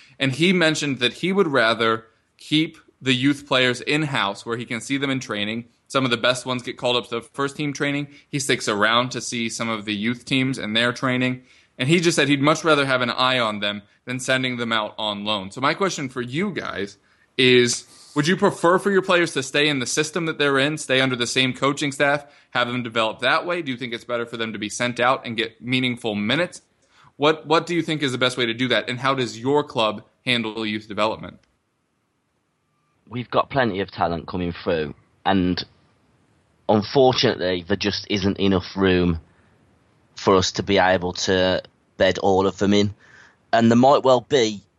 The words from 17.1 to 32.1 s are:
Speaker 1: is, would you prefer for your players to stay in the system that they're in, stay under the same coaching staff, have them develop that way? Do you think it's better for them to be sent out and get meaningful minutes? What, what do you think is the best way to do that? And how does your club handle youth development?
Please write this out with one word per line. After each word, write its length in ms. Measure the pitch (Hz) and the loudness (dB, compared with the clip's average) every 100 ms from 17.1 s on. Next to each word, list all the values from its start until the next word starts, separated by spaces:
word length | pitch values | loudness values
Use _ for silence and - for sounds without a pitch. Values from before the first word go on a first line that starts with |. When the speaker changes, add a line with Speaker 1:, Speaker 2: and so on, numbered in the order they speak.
| _ _ - | _ _ 2
Speaker 1:
is, 480 | 127 123 123 - - - - | 6 6 4 0 -8 -20 -6
would 140 | 147 147 | -2 0
you 80 | 190 | 2
prefer 420 | 196 - 170 185 | 2 2 2 2
for 140 | 202 | 2
your 100 | 190 | 2
players 320 | 185 175 165 | 2 2 2
to 80 | 143 | -2
stay 280 | 127 147 151 | -2 0 0
in 100 | 139 | 0
the 60 | 120 | -2
system 400 | - - 185 165 | -2 -2 -4 -4
that 120 | 156 | 0
they're 220 | 143 139 | 0 2
in, 180 | 139 151 | 0 -2
stay 240 | - 131 | 0 0
under 140 | 131 123 | 2 0
the 100 | 117 | -2
same 280 | 131 131 | 0 0
coaching 380 | 127 139 139 147 | 0 -2 0 -4
staff, 340 | 135 143 147 - - _ | 0 0 0 -4 -20 _
have 160 | 123 120 | -2 -2
them 160 | 123 | -2
develop 360 | 117 113 110 98 | -4 0 -2 0
that 260 | 123 156 175 | 0 0 0
way? 160 | 175 | -4
Do 100 | 143 | -6
you 60 | 123 | -8
think 160 | 127 | -8
it's 100 | 117 | -10
better 220 | - 120 117 | -6 -6 -6
for 120 | 117 | -6
them 160 | 113 | -6
to 60 | 104 | -6
be 100 | 104 | -8
sent 300 | - 123 120 | -4 -4 0
out 260 | 123 135 - | 0 0 -2
and 120 | 113 | -4
get 240 | 110 - | -6 -8
meaningful 520 | 120 127 127 120 117 | -4 -2 -2 -2 -4
minutes? 480 | 104 104 143 180 - _ _ _ _ _ - | -2 0 -2 -2 -8 _ _ _ _ _ 0
What, 320 | 143 156 143 | 0 2 0
what 180 | 160 160 | 0 0
do 80 | |
you 80 | 170 | -2
think 220 | 160 156 | -2 -2
is 80 | 139 | -2
the 60 | 123 | 0
best 200 | 127 127 | 0 0
way 80 | 117 | -2
to 80 | |
do 140 | 113 127 | 0 0
that? 220 | 110 - | 0 0
And 100 | 127 | -2
how 160 | 135 131 | -2 0
does 240 | 117 110 | -2 -4
your 240 | 123 147 | 0 0
club 400 | 147 131 110 104 - _ 127 | 0 0 0 -2 -10 _ -2
handle 400 | 120 110 107 110 | -2 -2 -4 -4
youth 220 | 107 104 | -6 -6
development? 520 | 101 110 98 92 - _ _ _ _ _ _ _ | -2 -2 -2 -10 -18 _ _ _ _ _ _ _